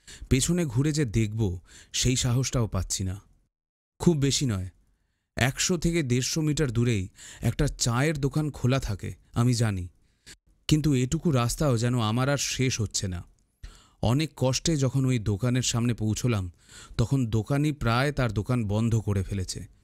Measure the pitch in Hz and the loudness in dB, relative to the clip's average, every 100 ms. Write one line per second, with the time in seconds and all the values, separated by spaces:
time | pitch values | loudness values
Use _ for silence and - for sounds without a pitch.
0 | - - - 131 - 175 165 113 147 151 | -20 -20 0 2 2 0 0 0 0 0
1 | 135 113 110 110 107 90 - - - - | 0 0 0 0 -2 -4 -12 -20 -10 -2
2 | 123 127 131 120 131 131 110 95 - - | 0 0 0 0 0 -2 -2 -2 -4 -4
3 | 92 92 - _ _ _ _ _ _ _ | -4 -6 -14 _ _ _ _ _ _ _
4 | - 160 139 - 135 98 92 _ _ _ | 2 4 2 0 -2 -2 -6 _ _ _
5 | _ _ _ - 117 - - 180 170 170 | _ _ _ -2 0 0 -2 0 0 0
6 | 139 123 131 160 151 143 143 113 120 110 | 0 0 0 -2 0 0 0 2 2 0
7 | 92 - - - 117 - 147 - 123 117 | -2 -10 -20 -4 -2 0 0 0 0 2
8 | 151 156 135 156 151 - 123 135 - 98 | 0 0 -2 0 -4 -2 0 0 0 -6
9 | 95 95 _ - 120 113 113 98 90 _ | -8 -12 _ 0 2 4 0 -2 -6 _
10 | _ _ - - _ _ - 151 151 131 | _ _ -20 -20 _ _ 0 2 4 2
11 | 127 160 175 131 117 - 151 117 120 123 | 2 0 2 2 0 0 0 2 0 2
12 | 110 113 131 143 - - 131 - 104 - | 2 2 0 0 -2 0 -2 0 -4 -4
13 | 98 87 - _ _ _ - - - _ | -6 -8 -12 _ _ _ -20 -20 -20 _
14 | 104 131 160 - 127 131 - 156 135 139 | 0 2 0 0 0 2 0 2 2 2
15 | 131 127 104 101 123 123 117 117 120 113 | 2 0 0 0 0 0 0 0 0 0
16 | 110 104 123 107 92 - - - - - | -2 0 0 0 -4 -10 -20 -20 -10 -2
17 | 117 139 120 110 104 143 151 147 117 117 | 0 2 0 -2 0 0 0 0 0 2
18 | 143 143 123 104 98 123 104 104 113 113 | 0 0 0 0 0 0 0 0 2 2
19 | 104 98 92 101 90 - - - | 2 -2 0 -4 -6 -8 -12 -18